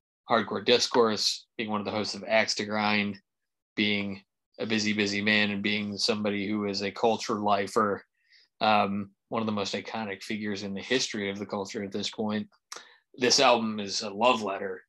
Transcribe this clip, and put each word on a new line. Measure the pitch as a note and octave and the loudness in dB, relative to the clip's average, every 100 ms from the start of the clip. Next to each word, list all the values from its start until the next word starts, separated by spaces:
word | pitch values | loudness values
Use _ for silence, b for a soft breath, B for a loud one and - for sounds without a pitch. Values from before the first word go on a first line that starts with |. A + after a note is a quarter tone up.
| _ _ - | _ _ 0
hardcore | A#2 G#2 G2+ | 0 0 -2
discourse, | A2 A#2+ - B2+ A2+ G#2 - - - - | 2 4 4 4 4 2 -2 -2 -10 -8
being | G#2+ | -4
one | G#2 | -2
of | |
the | G2 | -2
hosts | G#2+ G2+ | -4 -4
of | G2+ F#2+ | -6 2
Axe | A2 G2+ - | 2 2 -2
to | |
Grind, | G#2 G#2+ G#2 G#2 G2+ F#2+ _ _ _ _ _ | -2 0 2 2 0 -6 _ _ _ _ _
being | - G#2 G#2 G2 F#2+ _ _ _ - | 0 2 2 -2 -8 _ _ _ -8
a | A2 | -2
busy, | A2+ G#2+ | 0 2
busy | G#2 G2+ G2+ | 2 2 2
man, | G#2+ G#2+ G#2 | 2 4 2
and | G2+ | 0
being | G#2+ G#2 G#2 G2 | 0 0 -2 -2
somebody | - G#2+ G#2 G#2 G2 | -2 0 0 -2 -2
who | G#2+ G2+ | -2 -2
is | G2 | -2
a | G2 | -4
culture | - A#2 G#2+ - G#2 | 0 2 2 -2 -2
lifer, | G#2 G2+ G2 A2+ G#2 F#2+ - b b b b - | 2 0 2 2 2 0 -6 b b b b 0
um, | A2 G#2 G2+ G2+ G2 _ - | 4 4 4 -2 -6 _ -6
one | A#2 | -2
of | A2 | -2
the | |
most | G#2 F#2+ | -2 -2
iconic | G2 - A2+ G#2 F#2+ | -4 -6 -8 -8 -8
figures | - G#2+ G#2+ G2 | -8 -6 -4 -4
in | G2+ | -6
the | G2 | -6
history | F#2+ C3 - A2 G2 | -2 0 0 -4 -4
of | G2 | -4
the | G2+ | -6
culture | G#2 F#2+ A2+ | -6 -6 -6
at | G2 | -6
this | G#2 G2+ | -6 -6
point. | - G#2+ G#2+ G#2 _ - B B B B - | -4 -2 -2 -4 _ -20 B B B B -2
This | B2 C#3 | 2 6
album | C3 A#2+ A2 G#2+ | 6 6 2 -4
is | G2+ F#2+ | -4 -6
a | A2 | -6
love | G2 A#2+ A#2 | 2 2 4
letter | G2+ F#2+ G2 F#2 | -2 -4 -6 -8